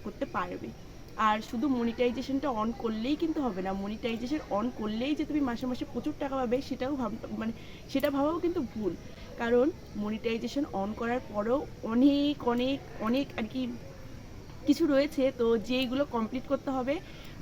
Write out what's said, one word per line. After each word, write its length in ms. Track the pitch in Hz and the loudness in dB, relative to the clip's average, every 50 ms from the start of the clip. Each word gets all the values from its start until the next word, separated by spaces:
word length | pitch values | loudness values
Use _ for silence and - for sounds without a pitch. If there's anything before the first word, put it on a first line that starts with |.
| - | -4
করতে 200 | 214 - - 269 | -8 -6 -6 -6
পারবে। 440 | - - 208 180 180 185 185 - 226 - - - - - - - - - | -4 -2 -2 -2 -2 -4 -6 -8 -8 -10 -12 -14 -14 -14 -14 -14 -14 -2
আর 240 | - 220 214 214 214 214 - | 2 4 4 4 2 0 -4
শুধু 180 | - 226 262 294 | -2 0 2 2
মনিটাইজেশনটা 800 | 262 247 233 233 233 247 247 247 226 254 240 - 269 277 277 294 | 2 2 2 0 2 4 2 2 2 0 -2 0 0 0 2 0
on 240 | 240 214 214 226 233 | 2 2 0 0 0
করলেই 440 | - - 226 220 220 220 262 302 | -2 -2 -2 -2 0 0 0 2
কিন্তু 240 | 294 339 311 311 330 | 2 2 0 0 0
হবে 220 | 277 247 185 190 185 | 0 0 0 0 -2
না। 100 | 190 190 | -2 -2
মনিটাইজেশন 640 | 196 196 202 214 220 - 233 226 226 240 247 302 302 - - | -2 -2 -4 -4 -4 -2 -2 -2 -2 -2 -2 -2 -2 -2 0
on 200 | - 202 220 254 - - | 0 0 0 0 -2 -2
করলেই 360 | 214 208 214 226 247 285 311 | -4 -2 -2 0 0 0 0
যে 100 | 285 302 | 0 -2
তুমি 160 | - 302 302 | 0 0 0
মাসে 260 | 285 247 233 226 254 | 2 2 0 -2 -2
মাসে 180 | 254 247 - 285 | -2 -2 -2 -4
প্রচুর 300 | - - 240 - 302 294 - | -4 -4 -4 -4 -4 -4 -2
টাকা 180 | 294 269 269 | -4 -2 0
পাবে 260 | 269 254 226 240 262 269 | 0 2 2 2 0 0
সেটাও 340 | - 269 - 247 262 302 | -2 -4 -4 -2 -2 -2
ভাব-, 420 | 262 240 208 214 226 - - 214 208 | 0 -2 -2 -2 -4 -6 -6 -6 -4
মানে 140 | 220 226 233 - - - - - - - | -4 -4 -4 -6 -10 -12 -12 -12 -12 -2
সেটা 220 | - 269 269 294 | 0 2 2 2
ভাবাও 280 | 277 277 277 302 330 339 | 2 2 2 2 2 2
কিন্তু 220 | 339 339 349 359 262 | 0 0 0 0 -2
ভুল, 320 | 208 - 220 214 180 170 - - - - - - - - - | -2 -4 -2 -2 -2 -2 -4 -8 -12 -12 -12 -12 -12 -8 -4
কারণ 320 | 233 233 240 247 254 311 370 - - - - | 0 4 6 6 6 4 2 -2 -8 -10 -6
মনিটাইজেশন 680 | 208 208 208 220 214 - 226 226 226 233 233 - 277 302 - - | -4 -2 -2 -2 -2 -2 -2 -2 0 -2 -2 -2 -2 -2 0 0
on 220 | 196 196 208 220 | -2 -2 -2 -2
করার 260 | - 233 233 240 254 247 - 208 | -2 -2 0 0 -2 -2 -2 -2
পরেও 320 | 208 208 226 247 294 - - - - - | -2 2 4 2 2 2 -2 -8 -8 -4
অনেক, 680 | 220 226 240 262 285 285 285 285 294 285 - - 240 | 0 4 8 8 8 8 6 4 2 2 2 2 2
অনেক, 320 | 240 240 247 262 277 269 - - - - | 2 4 2 2 0 -2 -4 -8 -8 -4
অনেক 260 | 202 220 240 277 285 - - - | 0 2 2 2 2 0 -2 -4
আর 40 | 226 214 - | -4 -2 -2
কি 140 | 254 254 233 240 - - - - - - - - - - - - - - - - - - | -2 -2 -2 -4 -8 -10 -12 -12 -12 -12 -12 -12 -12 -12 -12 -12 -12 -12 -12 -12 -4 2
কিছু 200 | - 285 - 339 | 4 4 6 6
রয়েছে, 460 | 294 285 269 285 294 - - 254 269 269 - | 6 6 6 4 4 2 2 2 2 2 2
তো 200 | 233 226 233 226 | 4 4 4 4
যেইগুলো 460 | 196 220 247 254 262 240 254 269 285 | 2 2 2 2 2 2 2 2 2
কমপ্লিট 420 | - - 233 220 214 - 262 - | 2 2 0 -2 0 -2 -4 -2
করতে 240 | - 277 262 - 285 | 0 -2 -2 0 -2
হবে। 300 | 262 262 247 254 294 370 - - - - - - - - | -2 0 0 0 0 -2 -2 -8 -12 -12 -12 -12 -12 -10